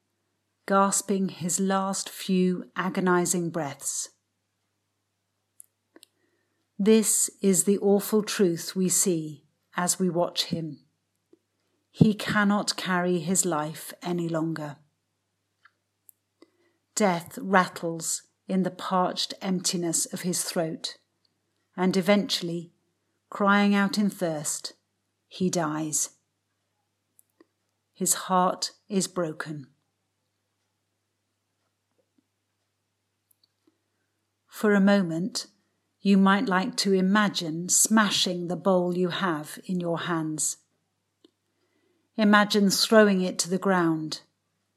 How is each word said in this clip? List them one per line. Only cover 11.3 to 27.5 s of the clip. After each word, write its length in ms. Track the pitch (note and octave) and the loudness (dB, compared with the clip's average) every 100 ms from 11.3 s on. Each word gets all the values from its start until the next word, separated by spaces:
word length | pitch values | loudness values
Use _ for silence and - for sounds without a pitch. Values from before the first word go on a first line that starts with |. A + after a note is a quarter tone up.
| _ _ _ _ _ _ | _ _ _ _ _ _
He 240 | - A3 G#3 | 2 4 4
cannot 600 | - G#3+ G3+ G#3 E3 - | -2 0 2 2 -2 -6
carry 440 | F3 F3+ F3+ F3+ | -2 -2 0 -2
his 260 | D#3 F#3 F3+ | 0 -2 0
life 480 | D#3 D3+ D#3 - - | -2 -4 -8 -14 -12
any 260 | F3 F3 E3 | -6 -4 -2
longer. 500 | E3 D#3+ D#3 D3+ C#3+ _ _ _ _ _ _ _ _ _ _ _ _ _ _ _ _ - _ _ _ _ - | -2 -4 -6 -10 -12 _ _ _ _ _ _ _ _ _ _ _ _ _ _ _ _ -20 _ _ _ _ 0
Death 420 | G#3 E3+ E3+ - | 0 0 -6 -12
rattles 840 | F#3+ F#3+ F3+ - E3+ E3 D#3+ - - _ - | 2 2 2 -2 -8 -6 -6 -8 -10 _ -4
in 160 | F#3+ | -2
the 80 | F3+ | -2
parched 640 | F3+ - F#3 F3+ - - - | -4 -4 0 0 -2 -8 -6
emptiness 680 | G3 F3+ - F3+ E3+ D#3+ - | -4 -2 -2 -2 -2 -2 -4
of 100 | - | -6
his 200 | F3+ E3+ | -4 -4
throat, 560 | - - D#3+ E3 - - _ _ _ _ _ _ _ - | -4 -4 -4 -6 -10 -14 _ _ _ _ _ _ _ -2
and 200 | F#3 F#3+ | 0 2
eventually, 760 | F3+ G#3 F#3 - E3+ E3+ E3 _ _ _ _ _ - | 2 2 2 -4 -4 -8 -10 _ _ _ _ _ -14
crying 460 | - G3+ G3+ G3+ G3+ | -2 2 4 4 2
out 240 | G3+ G#3 | 0 0
in 100 | G3+ | -2
thirst, 640 | - F3 D#3 D3+ - - - _ _ _ _ _ | -2 -4 -4 -6 -8 -10 -16 _ _ _ _ _
he 240 | - F#3 | -4 -2
dies. 580 | F3+ D#3 D#3 D#3 D3 - _ _ _ _ _ _ _ _ _ _ _ _ _ _ | -2 -4 -4 -4 -4 -6 _ _ _ _ _ _ _ _ _ _ _ _ _ _